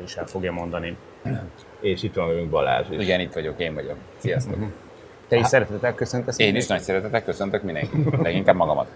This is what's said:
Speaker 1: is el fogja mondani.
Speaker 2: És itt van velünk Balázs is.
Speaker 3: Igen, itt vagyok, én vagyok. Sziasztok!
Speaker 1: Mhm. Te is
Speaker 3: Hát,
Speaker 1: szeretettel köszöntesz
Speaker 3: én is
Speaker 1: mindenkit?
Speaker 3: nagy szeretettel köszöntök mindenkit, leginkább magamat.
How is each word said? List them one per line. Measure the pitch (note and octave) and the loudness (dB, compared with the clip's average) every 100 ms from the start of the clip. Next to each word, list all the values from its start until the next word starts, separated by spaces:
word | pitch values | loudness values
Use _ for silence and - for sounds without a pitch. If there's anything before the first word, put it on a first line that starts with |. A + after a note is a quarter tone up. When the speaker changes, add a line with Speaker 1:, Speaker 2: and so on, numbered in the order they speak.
Speaker 1:
is | F2+ - | -12 -10
el | E2 | -8
fogja | F#2+ F2+ | -4 -4
mondani. | F2 E2+ E2+ E2+ F2 - - - B2+ F2 - - - | -4 -4 -6 -6 -10 -16 -12 -6 -6 -8 -14 -20 -4
Speaker 2:
És | G2+ F2+ | -2 0
itt | G#2 | -2
van | - E2+ | -2 0
velünk | E2+ E2 | 0 0
Balázs | D#2 C2+ B1 - | 2 2 2 0
is. | D#2 | -2
Speaker 3:
Igen, | F#2 F2+ | 2 2
itt | F2 | 0
vagyok, | E2+ D#2 D2+ | -4 -6 -4
én | E2+ | -4
vagyok. | D2 C2+ C#2+ - - | -4 -8 -10 -14 -6
Sziasztok! | B2 C#3 B2 G2 | -2 0 -2 -4
Speaker 1:
Mhm. | G#2 - - - - - - | -6 -8 -18 -20 -20 -20 2
Te | A#2+ | 4
is | |
Speaker 3:
Hát, | B2 | 6
Speaker 1:
szeretettel | C3 G2+ G2+ A#2+ A2+ | 4 4 0 -2 -2
köszöntesz | A#2+ B2 A#2+ A#2+ | -2 -2 -4 2
Speaker 3:
én | G#2+ | 4
is | |
Speaker 1:
mindenkit? | G#2+ B2 | 4 2
Speaker 3:
nagy | F#2+ | 0
szeretettel | - F#2+ G#2 A2+ | 0 -2 0 -2
köszöntök | G#2 F2 G2 G2+ | -2 -4 -2 -2
mindenkit, | G2 D#2 - - - - | -2 -4 -2 0 2 2
leginkább | E2+ F2+ G2 F#2 | 2 4 4 6
magamat. | D#2+ D2 C2 | 4 2 -2